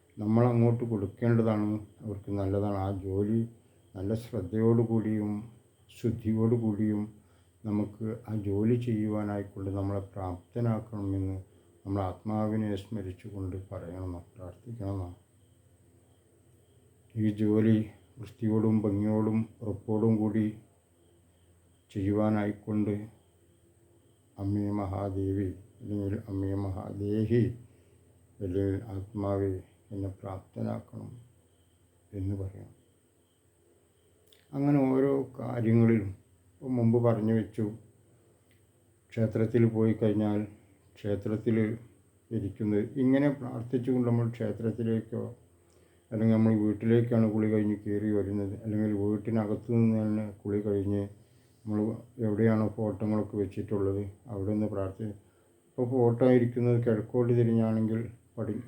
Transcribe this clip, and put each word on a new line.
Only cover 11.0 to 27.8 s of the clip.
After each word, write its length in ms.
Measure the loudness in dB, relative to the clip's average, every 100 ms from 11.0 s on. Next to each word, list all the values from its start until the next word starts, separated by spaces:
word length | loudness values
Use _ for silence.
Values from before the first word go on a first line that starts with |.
| -4 -4 -4 -6 -12 _ _ _
നമ്മൾ 220 | -6 -4
ആത്മാവിനെ 680 | -4 -6 -6 -2 -2 -2 -2 -6
സ്മരിച്ചുകൊണ്ട് 800 | -8 -8 -8 -12 -12 -10 -8 -8 -10
പറയണമെന്നോ 560 | -14 -12 -10 -10 -10 -14
പ്രാർത്ഥിക്കണമെന്നോ. 840 | -18 -18 -16 -14 -10 -6 -6 -8 -12 _ _ _ _ _ _ _ _ _ _ _ _ _ _ _ _ _ _ _ -2
ഈ 120 | 0 2
ജോലി 360 | 2 4 4 4 0 -10 _ -18
വൃത്തിയോടും 580 | -18 -4 0 2 4 2
ഭംഗിയോടും 560 | 2 0 0 0 2 0 -2 -8
ഉറപ്പോടും 540 | -8 -8 -4 2 2 4
കൂടി 280 | 2 0 -2 -4 -16 _ _ _ _ _ _ _ _ _ _ _ _
ചെയ്യുവാനായിക്കൊണ്ട് 1040 | -2 0 2 2 2 0 -4 -4 -2 0 -2 -6 -18 _ _ _ _ _ _ _ _ _ _ _ -6
അമ്മേ 280 | -2 0 -2
മഹാദേവി 760 | -2 -4 -4 -4 -2 -2 -2 -2 -6 -16 -16
അല്ലെങ്കിൽ 400 | -8 -4 -4 -4 -6
അമ്മേ 260 | -4 -2 -2
മഹാദേഹി 880 | -4 -6 -8 -6 -2 0 2 4 2 -2 -14 _